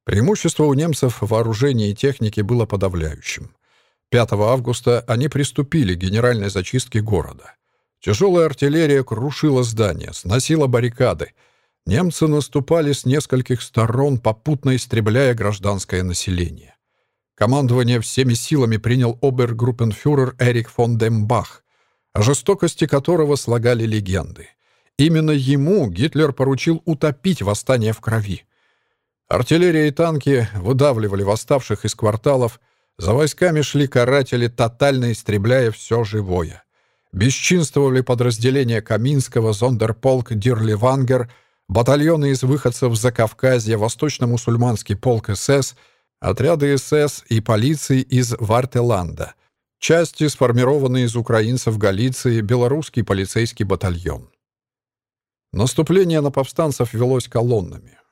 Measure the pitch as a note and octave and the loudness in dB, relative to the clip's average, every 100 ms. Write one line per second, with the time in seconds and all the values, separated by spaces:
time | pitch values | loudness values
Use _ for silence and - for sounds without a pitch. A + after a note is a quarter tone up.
0 | - G2 C3+ G#3+ E3+ - D3+ C#3 E3 C#3 | -4 0 2 0 -2 0 2 2 0 0
1 | B2+ - G#2 A2 A2+ A2 C#3+ B2 G#2 G2+ | -2 -2 -2 0 0 0 0 0 -2 -2
2 | C3+ C3 G#2+ G#2 G2+ A#2+ G#2+ G2+ F#2+ F2+ | -2 -2 -4 -2 -2 0 0 -2 -2 -2
3 | D#2 C#2+ - - - _ _ _ _ _ | -6 -8 -12 -12 -14 _ _ _ _ _
4 | _ A#2+ A2+ G#2 G#2 C3 A#2+ A#2+ - A#2+ | _ 0 2 0 2 0 -2 -2 0 0
5 | - A#2 D3 C3 C#3+ - C#3 E3 G#2 F2+ | 0 -2 -2 -2 -4 -4 -2 0 0 0
6 | F#2 G#2+ B2 A#2 G2+ F#2+ F2+ B2+ - A2 | -2 0 2 0 -2 -4 -4 -4 -2 -4
7 | G#2+ F#2+ C#2 - - _ _ _ _ _ | 0 -2 -2 -12 -20 _ _ _ _ _
8 | - G#2+ G3 F3 D#3+ C#3 C#3+ D#3 D#3+ C#3 | -4 0 2 4 2 0 0 2 4 2
9 | B2+ A2 C#3 C3+ D#3 C3 A#2+ A2 G#2 D#2 | 0 -4 -6 -2 2 2 0 0 -2 -2
10 | - - F2 A#2 - D#3+ C#3 A#2+ A#2+ A#2 | -8 -10 -2 -2 0 0 2 2 0 0
11 | B2 D#2 D2+ _ _ _ _ _ - G#2 | 0 0 -6 _ _ _ _ _ -2 0
12 | F3+ - D#3+ D3 C3+ D3+ B2+ E3 D3 C#3 | 0 0 0 2 0 -4 0 0 2 0
13 | C3 C#3+ - B2+ B2+ B2 - - A2+ A#2 | 0 0 0 -2 -2 -4 -4 -2 0 0
14 | C#3+ B2+ A2+ A2 - C#3+ C#3 B2+ - A2+ | 0 0 -2 -2 -4 -2 0 -2 -2 -2
15 | G#2+ A2+ C3+ A#2 G#2 G#2 G2 G2 - F2+ | 0 2 2 2 -2 -2 -4 -4 -4 -4
16 | F2+ E2+ - F2+ E2+ D2+ - _ _ _ | -2 -4 -4 -2 -4 -6 -20 _ _ _
17 | _ _ _ _ G#2+ C#3 C3+ B2 A#2+ A#2+ | _ _ _ _ 0 2 2 2 2 0
18 | G#2 - C3 A#2 - D3+ A#2 A2 A#2+ B2+ | -2 -2 0 0 0 0 2 0 0 2
19 | A#2+ A#2 C#3 B2+ A#2+ A2+ A#2+ A#2+ A#2 G#2 | 0 0 -2 0 -2 0 -2 0 -2 -2
20 | D3 C#3+ B2+ - B2 A#2+ A2+ - A#2 A#2 | 0 2 0 0 0 0 -2 -2 0 2
21 | A2+ A2+ G#2 A#2 - - _ _ _ _ | 0 0 0 -2 -4 -12 _ _ _ _
22 | _ - G#2+ C#3+ - G3 E3+ - D#3 C#3 | _ 0 0 0 0 0 0 0 0 0
23 | C3 E3+ D3 C#3+ - A#2 A#2 B2 A2+ G#2+ | 0 2 2 0 0 0 2 0 0 -2
24 | G2 F#2 D#2+ F2 - _ _ _ _ - | -2 -4 -4 -12 -20 _ _ _ _ 0
25 | D3+ D#3+ D#3 D3 C3 C#3+ C#3+ G#3 B2 E2+ | 2 4 2 0 2 2 2 2 0 -2
26 | D3+ C#3 D3+ - C3+ C3+ - E3 - E3 | -2 0 0 0 0 0 0 -2 -2 -2
27 | D#3 C#3 F#3+ E3 G2 G#2 - C3 A2 A2 | -2 -2 -2 -2 -2 -2 0 0 0 -2
28 | - A2 G#2 F2+ - _ _ _ _ _ | -2 -2 -2 -6 -10 _ _ _ _ _
29 | _ _ _ F2 B2 E3 F3+ D#3 D3+ C#3 | _ _ _ -2 2 2 2 2 0 0
30 | E3 D#3 C#3 C#3 A2+ G2+ F#2 C3 C#3+ A#2 | -2 0 0 0 0 -4 -2 2 2 2
31 | G#2+ G2 G2 A2 - C#3+ - G#2 A2 - | -2 -2 0 -2 0 -2 -2 -6 -6 -2
32 | A2 G#2+ D3 C3+ A#2+ - _ _ _ - | -2 0 0 0 0 -4 _ _ _ -8
33 | F#2+ A#2+ D3+ - F3+ D#3 C#3 C#3+ C#3 C3 | -2 0 0 0 0 2 0 0 0 2
34 | A#2+ C#3 B2+ B2 A#2 - A#2 - C#3+ C3+ | 2 2 0 0 -2 0 -2 2 0 2
35 | A#2+ A2 - G#2 G#2 C3 A#2+ G#2 - A2+ | 0 -2 -2 0 2 2 2 -2 -2 -2
36 | G#2+ G#2+ F#2+ F2+ D#2 - _ _ _ _ | 0 -4 -2 -2 -2 -8 _ _ _ _
37 | _ F#2 A#2+ C3 - F3+ D3+ D3 C#3 B2+ | _ -2 0 0 0 0 2 0 2 2
38 | C3 B2 A#2+ A2+ B2 C3+ A#2+ A2+ - G#2+ | 0 0 0 0 0 2 0 -2 -2 -2
39 | B2 D3 - B2 A2 G#2 B2 A2+ A2+ A2 | 0 0 0 0 0 0 0 0 -2 0
40 | C3+ C3 A#2 A2 A2 A2+ A2 G#2+ B2 C3+ | 0 0 0 -2 0 0 0 0 2 2
41 | B2+ B2+ A#2 - _ _ - F#2 A#2+ C#3+ | 2 0 -2 -10 _ _ -4 0 4 4
42 | D3+ E3 C#3+ C3+ B2+ C#3+ B2 - B2+ A2+ | 4 2 2 0 0 0 -2 -2 -2 0
43 | B2 A#2 A2 - C3 B2+ A2 A2 A2 - | 0 0 -2 0 0 2 0 -2 -2 -2
44 | D3+ - A#2+ A#2+ - A#2 A#2+ G#2+ - G2+ | -4 -2 -2 -2 0 0 0 -2 -4 -4
45 | C3 A#2 - G2 - C#3 C3 - _ _ | 0 -2 -2 -6 0 0 0 -8 _ _
46 | _ _ F2 - C3+ E3 C#3+ C#3 - D3+ | _ _ -6 -2 0 2 2 0 0 0
47 | D3 - - A2 - G#2+ B2 D#3 - C3 | 0 -2 -4 -4 0 0 0 -2 0 0
48 | B2+ B2+ A#2+ A#2+ G#2 A#2 B2+ B2 A#2+ G2+ | 2 0 0 -4 0 0 0 -2 0 0
49 | E2+ D#2+ - - _ _ _ _ - D#3+ | -2 -8 -12 -12 _ _ _ _ 0 2
50 | E3 - D3+ - B2 A#2+ B2+ D3 C3+ B2+ | 2 0 -4 0 0 2 2 2 2 0
51 | B2 A#2 A2+ A2+ A2 B2 - G#2+ G2+ F#2+ | 0 -2 0 0 0 -2 -2 0 0 0
52 | B2+ B2+ B2+ A2+ G2+ B2 A#2+ D3 D3+ - | -2 -2 -2 -2 0 0 0 -2 -4 -4
53 | G#2 G2 F#2+ A2+ A2+ - G2 F#2+ G2 E2+ | -2 -2 -2 -2 -4 -4 -4 -2 -2 -4
54 | F2+ C2+ A#1+ _ _ _ _ _ _ _ | -6 -10 -14 _ _ _ _ _ _ _
55 | _ _ _ _ _ F2+ B2+ - D#3 F3+ | _ _ _ _ _ -2 -2 0 2 4
56 | F3+ D#3+ C#3+ C3+ C3 - D#3+ C3 A#2+ A2 | 4 2 0 -2 -4 -2 -2 -2 -4 0
57 | B2 C3 - A#2+ A#2+ A2+ E2+ - - _ | 0 0 -2 -2 2 0 -2 -10 -20 _
58 | _ | _